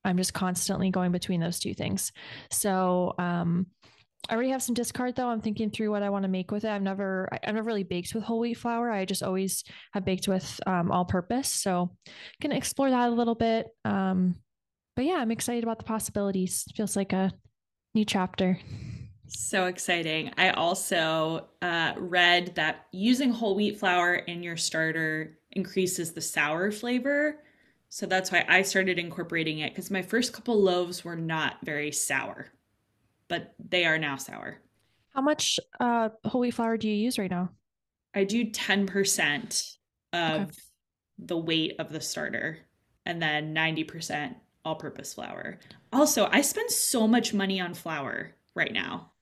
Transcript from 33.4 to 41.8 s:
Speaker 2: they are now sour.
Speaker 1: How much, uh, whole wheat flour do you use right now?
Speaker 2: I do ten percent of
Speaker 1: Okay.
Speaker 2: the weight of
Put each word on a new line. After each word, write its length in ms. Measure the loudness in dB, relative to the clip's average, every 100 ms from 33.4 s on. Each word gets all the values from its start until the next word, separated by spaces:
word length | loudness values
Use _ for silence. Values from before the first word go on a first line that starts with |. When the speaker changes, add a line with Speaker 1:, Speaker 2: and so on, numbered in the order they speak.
| -6 -18
Speaker 2:
they 280 | -2 2 4
are 120 | 2
now 180 | 0 -6
sour. 420 | -8 -10 -12 -14 _ _ _ _ _
Speaker 1:
How 80 | -2
much, 360 | 0 2 0 -2 -4 -2
uh, 300 | 0 2 0 -2
whole 180 | -2 0
wheat 100 | 0
flour 240 | 0 0 0
do 120 | 2
you 60 |
use 240 | 2 2 0
right 120 | -2
now? 200 | -2 -2 -6 _ _ _ _ _
Speaker 2:
I 100 | 0
do 260 | 2 2 0
ten 360 | -4 0 2 2
percent 920 | 2 2 2 2 0 -2 -6 -6 -14 _ _ _
of 300 | -2 0 0
Speaker 1:
Okay. 140 | -2 -8 -20 _ _ _ _ -18
Speaker 2:
the 200 | -4 -2
weight 380 | 2 0 0
of 140 | -4